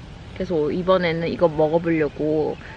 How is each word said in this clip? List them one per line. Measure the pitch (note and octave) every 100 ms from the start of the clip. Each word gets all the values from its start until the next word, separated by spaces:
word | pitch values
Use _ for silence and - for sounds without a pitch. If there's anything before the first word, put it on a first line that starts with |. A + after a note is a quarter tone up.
| - - -
그래서 | - F3+ E3 D3
이번에는 | F3+ F3 F#3+ E3+ E3 E3
이거 | - E3+
먹어보려고 | D3+ D#3 E3 E3+ D#3+ D3 - D3+ D#3 C#3+ - -